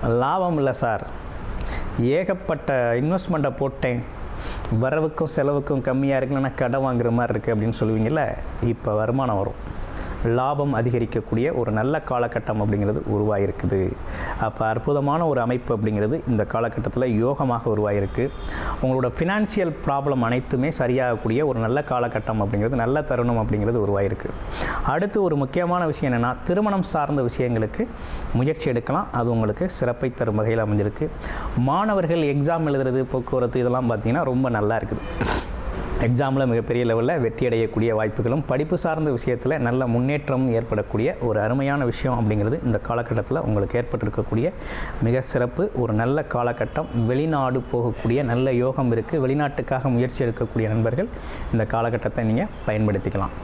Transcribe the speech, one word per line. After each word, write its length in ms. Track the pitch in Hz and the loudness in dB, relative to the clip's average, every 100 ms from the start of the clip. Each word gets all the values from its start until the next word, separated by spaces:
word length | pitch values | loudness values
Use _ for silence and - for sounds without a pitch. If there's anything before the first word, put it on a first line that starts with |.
லாபம் 540 | 113 117 131 180 180 160 | 2 2 2 2 2 2
இல்ல 160 | 139 | 2
சார், 340 | 123 120 107 - - - - - - - - - - | 2 0 0 -4 -10 -10 -8 -6 -4 -4 -4 -4 0
ஏகப்பட்ட 920 | 120 147 185 185 - 151 - 135 120 120 | 2 2 0 -2 -2 -4 0 0 2 2
இன்வெஸ்ட்மெண்ட்டை 560 | 147 180 - 165 143 123 | 2 0 0 0 0 0
போட்டேன், 560 | 139 - 131 120 117 - - - - - - 113 | -4 -2 -2 -2 -4 -10 -8 -8 -6 -6 -2 0
வரவுக்கும் 520 | 131 151 160 151 160 151 | 2 2 0 0 -2 0
செலவுக்கும் 460 | 143 143 139 139 | 2 2 0 0
கம்மியா 360 | 123 131 139 135 | 0 2 2 2
இருக்கு, 180 | 131 139 | 0 0
இல்லைன்னா 200 | 135 123 | -2 0
கடன் 260 | 127 135 | 0 2
வாங்குற 280 | 135 123 117 | 2 2 2
மாதிரி 220 | 117 120 | 2 2
இருக்கு 220 | 110 110 110 | 0 0 0
அப்படின்னு 240 | 110 110 | 0 0
சொல்லுவீங்கல்ல, 440 | 110 110 110 156 127 - - - | 0 2 2 2 0 -2 -6 -2
இப்ப 300 | 117 117 - | -2 0 0
வருமானம் 440 | 104 110 127 131 101 | 0 2 2 2 0
வரும், 360 | 98 95 - - - - - - 127 | -2 -4 -10 -8 -8 -6 -8 -2 0
லாபம் 500 | 120 131 143 143 117 | 2 2 0 0 2
அதிகரிக்கக்கூடிய 800 | 117 120 113 - - 113 131 131 | 2 2 0 -2 0 0 2 0
ஒரு 160 | 110 | 0
நல்ல 300 | 107 120 156 - | 0 2 0 0
காலகட்டம் 520 | 123 120 117 107 107 | -2 0 -2 -2 0
அப்படிங்கிறது 380 | 104 104 98 104 - 107 | 0 2 2 0 0 0
உருவாயிருக்குது. 760 | 104 104 98 - - 98 92 - - - - - | 2 2 0 0 0 2 0 -2 -8 -6 -6 -2
அப்ப 260 | 110 - 110 | -4 0 -2
அற்புதமான 600 | 110 131 143 143 156 165 | 0 0 0 2 0 2
ஒரு 140 | 131 | 2
அமைப்பு 360 | 117 123 - 117 | 2 -2 0 0
அப்படிங்கிறது 500 | 110 107 107 156 - | 0 2 0 0 0
இந்த 160 | 117 104 | 0 2
காலகட்டத்துல 560 | 113 117 - - - 127 107 | 0 0 -2 -4 0 2 2
யோகமாக 460 | 120 139 139 117 117 | 2 2 0 0 0
உருவாயிருக்கு. 580 | 107 107 104 98 - 135 - - - - - | 2 2 2 0 0 -2 -4 -6 -4 -4 -2
உங்களோட 260 | 131 131 127 - | 0 2 0 0
ஃபினான்சியல் 560 | 165 202 208 - 175 151 - | 0 0 0 0 0 0 -2
ப்ராப்ளம் 400 | 139 143 135 117 | 0 2 2 2
அனைத்துமே 440 | 123 135 135 139 170 | 0 0 0 0 0
சரியாகக்கூடிய 680 | 123 127 123 113 110 117 151 | 2 2 2 0 0 2 2
ஒரு 140 | 120 | 0
நல்ல 240 | 113 131 151 | 0 0 0
காலகட்டம் 520 | 123 120 113 104 110 | 0 0 -2 -2 0
அப்படிங்கிறது, 380 | 101 104 107 131 | 0 2 0 2
நல்ல 180 | 117 143 | 2 0
தருணம் 380 | 143 127 120 117 | 0 0 2 2
அப்படிங்கிறது 420 | 110 107 104 120 101 | 2 0 2 2 2
உருவாயிருக்கு. 460 | 101 98 95 - - - - - - - | 2 0 -2 -6 -8 -8 -4 -4 -2 0
அடுத்து 380 | 143 202 208 | 0 0 2
ஒரு 120 | 190 147 | 2 2
முக்கியமான 500 | 135 170 175 180 170 | 0 0 0 2 0
விஷயம் 280 | 143 147 | 0 0
என்னன்னா, 200 | 120 120 123 | 2 0 -2
திருமணம் 440 | - 180 214 196 180 | 0 0 2 0 0
சார்ந்த 280 | 165 147 147 | -2 0 0
விஷயங்களுக்கு 680 | 123 - 123 117 107 - 240 - - - - | 0 0 0 0 -2 -2 -6 -6 -10 -8 -2
முயற்சி 360 | 120 131 156 - | 0 0 0 0
எடுக்கலாம், 380 | 120 113 143 202 | 0 0 -2 -2
அது 200 | 123 117 | -2 0
உங்களுக்கு 380 | 113 113 - 185 | 2 0 0 -2
சிறப்பை 440 | - 127 120 131 | 0 -2 0 -4
தரும் 220 | - 117 110 | -2 -2 0
வகையில் 300 | 107 113 107 | 2 0 2
அமைஞ்சிருக்கு. 420 | 104 101 104 151 - - - - - | 2 0 -2 -6 -4 -8 -6 -4 0
மாணவர்கள் 800 | 127 160 214 202 170 170 151 143 | 2 2 2 2 2 2 2 2
எக்ஸாம் 340 | 143 170 156 | 2 2 2
எழுதுறது, 320 | 139 131 127 | 2 2 0
போக்குவரத்து, 560 | 127 131 123 131 123 127 | 0 -2 0 0 2 2
இதெல்லாம் 320 | 123 123 123 | 2 2 2
பார்த்தீங்கன்னா 320 | 110 113 135 | 0 0 0
ரொம்ப 260 | 147 127 131 | 2 2 2
நல்லா 280 | 110 104 110 | 2 2 0
இருக்குது. 260 | - - - - - - - - - - - - 117 | -2 -6 -6 -4 -2 -2 -4 -6 -6 -6 -4 0 2
எக்ஸாமில் 420 | 120 135 135 135 | 2 2 2 2
மிகப்பெரிய 380 | 117 - 120 120 | 0 0 0 2
லெவல்ல 340 | 113 120 170 | 2 2 2
வெற்றி 280 | 117 107 127 | 0 0 0
அடையக்கூடிய 440 | 117 113 113 117 | 2 2 2 2
வாய்ப்புகளும், 480 | 110 110 104 113 135 139 | 2 0 0 0 0 0
படிப்பு 320 | 131 156 - | 0 0 0
சார்ந்த 320 | 175 160 156 | 0 0 0
விஷயத்துல 460 | 123 - 120 127 151 | 0 0 0 0 0
நல்ல 300 | 131 123 131 | 0 0 2
முன்னேற்றமும் 640 | 117 127 147 143 131 131 | 2 2 0 0 0 2
ஏற்படக்கூடிய 600 | 113 117 107 101 - 127 185 | 0 0 -2 -2 0 0 0
ஒரு 180 | 123 107 | 0 2
அருமையான 440 | 107 127 139 143 123 | 2 2 0 0 0
விஷயம் 320 | 113 135 123 | 0 0 0
அப்படிங்கிறது 460 | 110 107 104 151 123 | 2 2 2 0 0
இந்த 140 | 104 - | 0 0
காலகட்டத்துல 500 | 120 117 110 101 147 | -2 0 -2 0 -2
உங்களுக்கு 420 | 135 107 113 120 | 0 0 0 0
ஏற்பட்டிருக்கக்கூடிய 720 | 120 113 - - 107 110 147 - - - - - | -2 -2 -2 -2 -2 0 0 -2 -10 -8 -6 -2
மிக 200 | 113 123 | 2 2
சிறப்பு 480 | 127 135 120 - 185 - | 0 0 0 0 -2 0
ஒரு 180 | 117 | 0
நல்ல 320 | 107 117 143 - | 0 2 0 -2
காலகட்டம். 720 | 120 120 117 110 - 165 117 113 | -2 -2 -2 -4 -4 -4 -2 0
வெளிநாடு 580 | 131 156 151 131 127 131 | 2 0 0 0 0 -2
போகக்கூடிய 520 | 120 117 110 113 120 | -2 -2 -2 0 0
நல்ல 300 | 135 117 131 | 2 2 2
யோகம் 380 | 123 127 131 127 | 2 2 2 2
இருக்கு. 360 | 117 110 165 131 | 0 0 0 2
வெளிநாட்டுக்காக 560 | 139 147 143 127 131 | 2 0 -2 -2 -2
முயற்சி 420 | 135 120 123 - 123 | 2 2 0 0 -2
எடுக்கக்கூடிய 420 | 110 113 - 110 | 0 -2 0 0
நண்பர்கள் 400 | 110 113 123 220 - - - - | 2 2 0 -2 -6 -10 -8 -2
இந்த 140 | 113 107 | 0 0
காலகட்டத்தை 580 | 117 117 113 107 - | 0 0 0 -2 0
நீங்க 240 | 110 113 208 - - | 0 2 0 -4 -2
பயன்படுத்திக்கலாம். 640 | 107 107 98 95 98 95 - | 2 2 2 0 -2 -4 -4